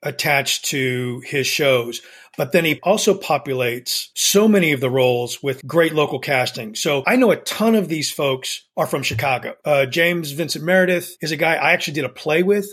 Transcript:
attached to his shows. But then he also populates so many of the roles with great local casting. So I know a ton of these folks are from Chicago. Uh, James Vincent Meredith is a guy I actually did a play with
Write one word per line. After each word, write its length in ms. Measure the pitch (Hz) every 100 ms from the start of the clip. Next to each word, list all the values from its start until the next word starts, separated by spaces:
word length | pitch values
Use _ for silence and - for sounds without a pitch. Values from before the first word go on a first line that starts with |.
attached 600 | 143 135 160 139 131 - -
to 560 | 143 131 127 123 120 -
his 220 | 147 123
shows. 540 | - 139 127 120 - - - - -
But 140 | 139
then 100 | 175
he 160 | 165 147
also 300 | 180 208 208
populates 920 | 185 - 143 143 127 123 123 - - -
so 340 | - - 202 220
many 240 | 202 165
of 80 | 139
the 100 | 127
roles 540 | 131 127 120 120 -
with 220 | 139 131 135
great 260 | 165 160
local 260 | 156 143 143
casting. 540 | 143 131 123 131 110
So 300 | 110 165 143 135
I 120 | 254
know 140 | 233
a 60 | -
ton 380 | - - 220 220
of 140 | 160
these 220 | 160 139
folks 540 | - 143 131 - - _ -
are 100 | 151
from 160 | 147
Chicago. 520 | 123 110 139 123 - - 151
Uh, 200 | 143 135
James 460 | 165 170 175 151
Vincent 320 | 139 156 147
Meredith 540 | 160 185 180 175 175 -
is 100 | 156
a 60 | 156
guy 180 | 165 160
I 180 | 160
actually 220 | 180 - 147
did 100 | 127
a 40 |
play 340 | - 156 160
with 260 | 185 202 202